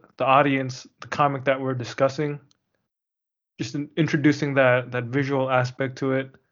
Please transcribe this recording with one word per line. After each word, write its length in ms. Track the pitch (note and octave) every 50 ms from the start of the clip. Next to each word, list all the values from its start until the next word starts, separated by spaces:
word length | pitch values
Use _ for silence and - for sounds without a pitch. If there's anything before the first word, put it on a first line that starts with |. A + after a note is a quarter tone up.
| _ _ _
the 80 | - B2+
audience 600 | C3+ C3 C#3+ C#3+ C#3+ C3+ C3+ C3 C3 C3 - - - _ -
the 60 | -
comic 380 | B2 - - D3 C#3+ C#3 C3+ B2
that 140 | C#3+ C3+ C3+
we're 120 | C3+ C3 C3
discussing, 640 | B2 A#2+ - - - C3+ C3+ C3 - D3+ D3 D3 C#3+ _ _ _ _ _ _ _ _ _ _ _ _ _ _ _ _ _ _ _ _ _ _ _ -
just 160 | C3 - -
in, 140 | C#3+ D3 D3+ -
introducing 580 | F3 D#3 D3 - D#3 C3+ D3+ C#3+ D3 D3+ C#3+ C3+
that, 360 | C3+ C3 B2+ B2 B2+ B2+ B2+
that 120 | B2 B2 A#2+
visual 460 | A#2 B2+ C#3+ C#3 C3+ C#3 C3+ C3 C3
aspect 460 | C3 B2+ B2 B2+ - - C3+ C3 C3
to 160 | - C#3 C3
it. 180 | C3 C3+ C3+ C3+ _ - _ _